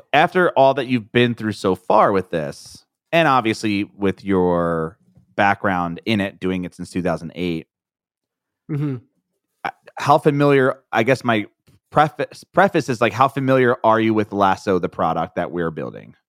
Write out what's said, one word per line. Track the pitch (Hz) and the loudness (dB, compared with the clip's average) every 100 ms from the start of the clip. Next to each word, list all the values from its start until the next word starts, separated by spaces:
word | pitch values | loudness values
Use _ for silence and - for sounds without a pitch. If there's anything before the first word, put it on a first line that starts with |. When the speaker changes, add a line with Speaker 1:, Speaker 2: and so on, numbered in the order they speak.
| - | 0
Speaker 1:
after | 143 170 185 170 | 2 2 2 2
all | 131 135 | 4 2
that | 135 127 | 2 -2
you've | 123 104 | -4 0
been | 123 120 | 0 2
through | 113 110 | 0 -6
so | - 98 | -4 -2
far | 92 - 208 151 | -2 2 2 4
with | 98 - | 0 -2
this, | 82 71 - - - _ _ _ | -6 -6 -10 -20 -20 _ _ _
and | 165 156 | 0 2
obviously | 131 113 104 110 101 | 2 0 -2 -2 -4
with | 98 98 98 - | -6 -4 -4 -2
your | 98 95 90 87 85 82 80 - _ _ _ | 0 2 2 0 0 -2 -6 -10 _ _ _
background | - 101 98 104 90 85 85 | 0 0 0 -2 -2 -4 -6
in | - 104 | -4 -2
it, | 98 - | -4 -6
doing | 92 92 | -6 -4
it | 87 | -8
since | - 87 | -12 -10
two | 92 | -6
thousand | 87 82 80 | -4 -4 -8
eight, | - 87 80 - _ _ _ _ _ _ _ _ _ - | -6 -6 -6 -10 _ _ _ _ _ _ _ _ _ -10
Speaker 2:
Mm-hmm. | 143 147 123 - _ _ _ _ _ | -6 -6 -6 -12 _ _ _ _ _
Speaker 1:
uh, | - - - - | -14 -14 -18 -4
how | 139 151 | 2 2
familiar, | 156 143 143 139 131 - _ | 2 2 4 4 2 -2 _
I | 113 | -2
guess | 117 127 | 0 0
my | 123 107 - _ _ _ _ | 0 -2 -4 _ _ _ _
preface, | 151 151 - 135 - | 0 0 -2 -10 -12
preface | - 170 196 170 139 | -4 2 2 2 -2
is, | 113 | -2
like, | 113 | 0
how | 110 131 | 2 0
familiar | 139 135 131 123 - | 0 0 2 2 2
are | 110 110 | 2 2
you | 113 | 2
with | 107 104 | 0 -2
Lasso, | 101 95 92 101 90 | 0 0 0 -2 -2
the | 87 | -2
product | - 85 82 82 | -4 -2 -2 -6
that | 90 71 | -6 -6
we're | 85 82 | -4 -4
building? | 76 60 52 53 _ | -6 -10 -14 -20 _